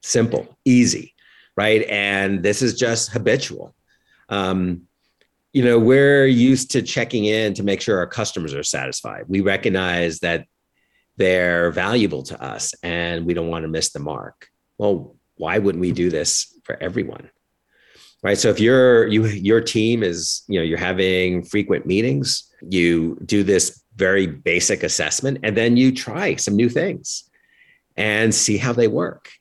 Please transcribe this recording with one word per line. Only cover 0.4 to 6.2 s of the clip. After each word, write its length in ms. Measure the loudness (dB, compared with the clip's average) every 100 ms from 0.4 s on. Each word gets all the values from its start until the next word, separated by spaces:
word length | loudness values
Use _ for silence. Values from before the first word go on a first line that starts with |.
| -6 _
easy, 500 | 2 4 4 0 -10 _ _ _ _ -2
right? 300 | 2 2 2
And 540 | -2 0 0 0 0
this 180 | 0 0
is 180 | 0 0
just 340 | -2 -2 -4
habitual. 640 | -4 0 0 -2 -12 -16 _ _ _ _ _ _
Um, 540 | -4 -2 -2 -2 -4 _ _ _ _ _ _ _
you 120 | 0
know, 140 | 4 4
we're 480 | 6 6 6 6